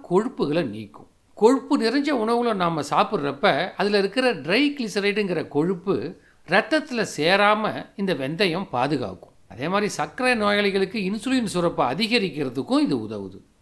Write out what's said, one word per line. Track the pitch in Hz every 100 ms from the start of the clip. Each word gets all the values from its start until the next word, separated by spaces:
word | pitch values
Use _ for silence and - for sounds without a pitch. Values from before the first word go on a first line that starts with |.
கொழுப்புகளை | - 180 233 - 151 160 131
நீக்கும். | 107 104 - - _ _ -
கொழுப்பு | 220 269 - 269
நிறைஞ்ச | 226 277 294 254
உணவுகளை | 214 240 240 202
நாம | 170 160
சாப்பிட்றப்ப, | 143 151 202 196 143 135 196 143 185 -
அதுல | 196 202
இருக்கிற | 196 254 254 165
ட்ரைகிளிசரைடுங்கிற | 139 220 294 285 220 202 202 202 196 120 113
கொழுப்பு | 143 170 175 202 135 139 - _ _ -
ரத்தத்துல | 190 - 311 302 233 185
சேராம | - 160 196 208 214 202 127 - -
இந்த | 190
வெந்தயம் | 139 135 165 190 165 180
பாதுகாக்கும். | 123 139 143 104 92 - _ -
அதே | 98 156
மாதிரி, | 202 208
சர்க்கரை | - 151 - 254 233
நோயாளிகளுக்கு | 202 208 202 196 190 226
இன்சுலின் | 185 220 262 262 208
சுரப்பை | 180 170 170 131
அதிகரிக்கிறதுக்கும் | 151 220 240 190 147 131 131 - 277
இது | 254 127
உதவுது. | 107 107 95 95 - _